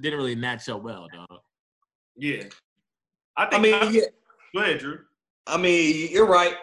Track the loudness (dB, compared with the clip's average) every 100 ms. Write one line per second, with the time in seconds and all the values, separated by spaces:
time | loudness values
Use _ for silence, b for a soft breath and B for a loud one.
0 | -6 -4 -4 -4 -6 -8 -10 -12 -12 -14
1 | -18 -20 -20 -20 _ _ _ _ _ _
2 | _ -12 -8 -8 -12 -20 _ _ _ _
3 | _ _ _ -4 0 2 4 4 2 2
4 | 0 -2 _ _ _ -4 -2 -2 -6 -14
5 | -18 _ _ _ -6 0 2 4 2 0
6 | 0 2 6 6 4 -2